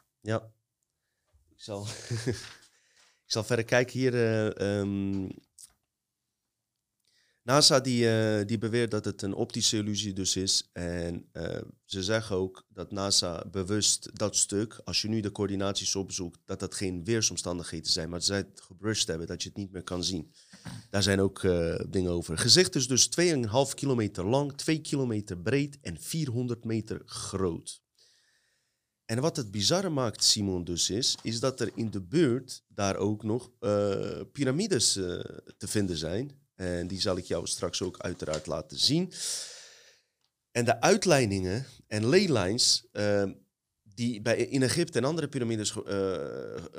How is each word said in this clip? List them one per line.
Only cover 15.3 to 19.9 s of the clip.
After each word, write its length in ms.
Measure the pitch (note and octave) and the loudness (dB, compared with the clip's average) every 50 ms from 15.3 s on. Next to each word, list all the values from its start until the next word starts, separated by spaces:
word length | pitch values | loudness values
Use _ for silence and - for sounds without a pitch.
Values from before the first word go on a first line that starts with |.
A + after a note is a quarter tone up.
| G2 | -2
coördinaties 640 | - G2+ G2 G2 F#2+ G2 G2 G2 - G2 - - | -2 -2 0 0 -2 -2 -2 -2 -2 -2 -2 -2
opzoekt, 420 | G2 F#2+ F2 - G2 F2+ E2+ - - _ | -2 -2 -4 -6 -6 -6 -8 -10 -12 _
dat 160 | - G2 - | -10 -6 -6
dat 140 | G2 F2+ - | -6 -6 -4
geen 300 | - G#2 F#2 F#2 F2+ E2 | -4 -4 -4 -4 -4 -2
weersomstandigheden 840 | G#2 A#2 A2+ G#2 - F2+ - - F2+ F2 F2 E2 - E2+ D#2+ - - | -2 0 2 2 0 0 -2 -4 -4 -4 -4 -6 -8 -8 -6 -2 -2
zijn, 180 | - F2 D#2+ E2 | -2 0 -2 -2
maar 100 | F2 E2+ | -4 -2
dat 100 | - - | 0 0
zij 80 | G2+ | 0
het 240 | G2 F#2 - - - | 0 -2 -4 -10 -20
gebrushed 480 | - - F#2 E2+ G2 A2 G#2+ - - - | -20 -20 -16 -6 -4 -2 0 0 0 0
hebben, 180 | D#2+ D#2+ E2+ | -2 -4 -4
dat 160 | D#2+ F2+ E2 - | -6 -6 -6 -8
je 60 | - | -8
het 100 | - G#2 | -8 -8
niet 140 | G2+ F2+ G2 | -8 -8 -8
meer 100 | F2+ - | -10 -8
kan 220 | - | -6